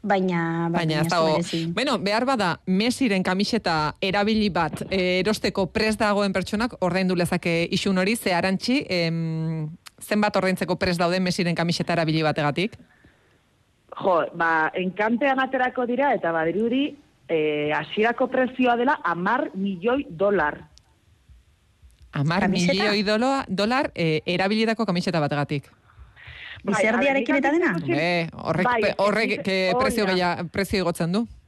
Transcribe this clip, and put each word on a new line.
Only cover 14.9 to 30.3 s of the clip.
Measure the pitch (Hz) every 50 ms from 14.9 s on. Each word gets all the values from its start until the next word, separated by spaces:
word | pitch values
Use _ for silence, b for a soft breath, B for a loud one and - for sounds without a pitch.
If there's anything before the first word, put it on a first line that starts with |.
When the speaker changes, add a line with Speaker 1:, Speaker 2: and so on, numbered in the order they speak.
| 175 - 208 220 240 226 294 277 262 262
Speaker 3:
aterako | 262 254 262 262 254 254 247 254 247
dira, | 233 247 247 277 285 240
eta | 190 - 170 165
badirudi, | 165 160 165 170 196 220 233 233 269 277 302 285 - - _ _ _ _ -
eh, | 170 160 156 151 151 151 147 147 151
hasierako | 147 151 - - - 214 233 233 - 262 254
prezioa | 254 262 254 247 254 - 254 240 240
dela | 233 240 269 302 - -
hamar | 175 170 170 180 196 226 262 311 - -
milioi | 190 196 202 196 170 170 233 247 285 277 -
dolar. | 175 156 190 208 208 180 151 147 143 - - - _ - _ _ _ _ _ _ _ _ _ _ - - _ _ _ _ _ _ _ _ - - _ _ - - -
Speaker 2:
Hamar | 151 139 151 170 185 202 185
milioi | 185 180 175 175 185 190
Speaker 1:
Kamiseta? | 208 208 208 208 214 202 214 214
Speaker 2:
dolo-, | 240 262 269 277 - -
dolar, | 190 175 202 220 247 262 302 - -
eh, | - 170 160 156 151 -
erabilitako | - 170 175 185 196 214 220 226 220 226 214 226
kamiseta | 208 180 175 175 196 170 165
bategatik. | 147 143 151 143 143 - 156 139 - - - _ _ _ - - - - _ B B B B B B B B B B
Speaker 3:
Bai, | 196 208
Speaker 1:
Izerdiarekin | 214 202 220 226 247 269 277 269 269 233 254 277
Speaker 3:
a | 277
ber, | 269
Speaker 1:
eta | - 294
dena? | 339 359 311 175
Speaker 3:
nik |
uste | 330 170
dut | - 339
Speaker 2:
Hombre, | 294 160 175 175 175 165 160 - - - -
horrek | 160 170 185
Speaker 3:
Bai, | 247 247 233 208
Speaker 2:
pe-, | 196 - -
horrek | 196 202 208 214 226 196
Speaker 3:
nik | 208 -
uste | -
Speaker 2:
ke-, | 196 190 190 185 185 180
Speaker 3:
hori | 247 262
Speaker 2:
prezio | - - 226 208
Speaker 3:
da. | 190 185
Speaker 2:
gehiago, | 185 180 175